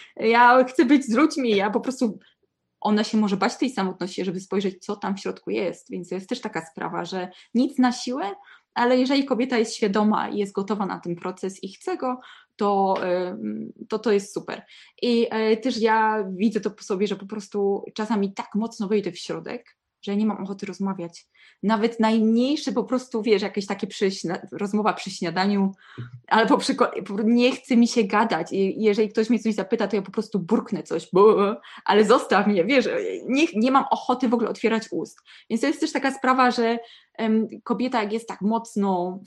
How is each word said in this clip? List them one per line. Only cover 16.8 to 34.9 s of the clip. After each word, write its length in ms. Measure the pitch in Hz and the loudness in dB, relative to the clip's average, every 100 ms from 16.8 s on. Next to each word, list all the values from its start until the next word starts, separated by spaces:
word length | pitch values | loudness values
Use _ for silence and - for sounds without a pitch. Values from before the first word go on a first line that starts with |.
sobie, 240 | - 190 202 | -6 -2 -2
że 100 | 196 | -4
po 100 | 196 | -8
prostu 580 | 214 196 208 196 196 - | -12 -8 -4 -2 -2 -6
czasami 400 | - 214 220 196 | -8 -2 0 -2
tak 140 | 196 - | -4 -8
mocno 340 | 202 226 - 196 | -4 -4 -6 -2
wejdę 240 | 214 180 | -2 -2
w 60 | 170 | -6
środek, 600 | - 165 165 247 - _ _ _ | -8 -10 -10 -12 -14 _ _ _
że 140 | - 202 | -6 -2
nie 100 | 220 | 0
mam 160 | - | -2
ochoty 240 | 190 196 196 | -6 -8 -10
rozmawiać. 600 | 180 196 190 170 - - _ _ _ | -6 -6 -6 -10 -14 -20 _ _ _
Nawet 380 | 196 220 226 233 | 0 2 2 2
najmniejsze 720 | 220 226 220 226 254 302 - | 2 4 4 4 2 0 -2
po 120 | 226 | -4
prostu, 380 | - 254 254 226 | -2 -4 -4 -4
wiesz, 200 | 214 196 | 2 2
jakieś 240 | 202 208 196 | 2 -4 -6
takie 200 | 196 196 | -6 -8
przy 240 | - 196 | -2 -2
śnia-, 360 | 190 165 175 - | -2 -4 -6 -8
rozmowa 400 | - 202 214 208 | -8 -4 0 0
przy 180 | 175 - | -2 -6
śniadaniu, 640 | - 175 170 190 202 196 196 - - - - - | -8 -4 0 0 0 0 -4 -14 -16 -16 -16 0
albo 320 | 214 226 285 | 2 4 2
przy 160 | - | 2
ko-, 160 | 269 247 - 196 | 0 0 0 -8
po-, 160 | 202 | -2
nie 300 | 220 240 247 | 2 4 4
chce 240 | 262 - 233 | 2 2 4
mi 120 | 233 | 4
się 160 | 247 | 4
gadać. 480 | 196 208 226 165 170 | 2 2 2 0 -2
I 300 | 196 196 - | -2 -2 0
jeżeli 260 | 214 202 214 | 2 2 2
ktoś 220 | 220 220 | 0 2
mnie 80 | 240 | 2
coś 160 | 226 | 0
zapyta, 340 | 214 - 226 196 | -2 -2 -2 0
to 80 | 214 | -2
ja 60 | |
po 80 | 196 | -4
prostu 280 | 208 208 196 | -6 -4 -4
burknę 440 | 165 220 - 180 | 0 -2 0 -6
coś, 260 | - 165 - | -4 -6 0
bo, 240 | 180 214 190 202 233 - - | 6 6 6 2 -2 -10 -8
ale 200 | - 202 | 2 4
zostaw 420 | 208 262 - - 202 | 6 4 4 2 4
mnie, 180 | 202 | 2
wiesz, 240 | 175 277 208 170 92 92 113 | 2 2 2 0 -4 -6 -4
nie, 200 | 262 330 | 0 0
nie 160 | 196 247 | 0 2
mam 140 | 277 - | 2 2
ochoty 380 | 247 - 247 254 | -2 -2 0 0
w 60 | |
ogóle 160 | 233 214 | 0 -2
otwierać 380 | - 220 220 220 | -2 -2 -2 -4